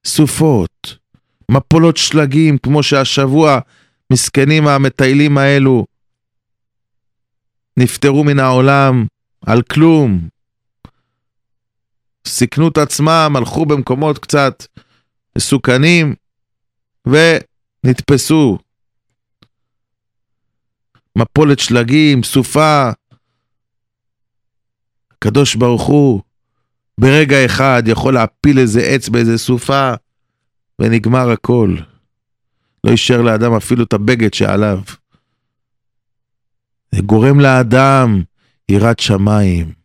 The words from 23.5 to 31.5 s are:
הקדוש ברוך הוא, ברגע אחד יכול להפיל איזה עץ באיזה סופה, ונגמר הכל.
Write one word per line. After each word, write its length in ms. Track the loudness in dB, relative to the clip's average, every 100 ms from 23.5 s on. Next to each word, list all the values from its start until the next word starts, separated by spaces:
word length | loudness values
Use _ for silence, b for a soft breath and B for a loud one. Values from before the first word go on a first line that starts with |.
| _ _ _ _ _ _ _ _ _ _ _ _ _ _ _ _
הקדוש 440 | _ -2 0 0
ברוך 280 | 0 -2 -2
הוא, 380 | 0 2 2 0 -6 _ _ _ _ _ _ -2
ברגע 460 | 2 2 2 2
אחד 380 | 0 0 0 0
יכול 280 | 0 -2 0
להפיל 460 | 0 -2 _ 0 2
איזה 220 | 2 0
עץ 280 | 0 -4 -2
באיזה 280 | -2 -2 -2
סופה, 560 | -4 -4 -2 -2 -2 -6 _ _ _ _ _ _ _ -6
ונגמר 480 | -2 0 0 0 0
הכל. 440 | -2 -2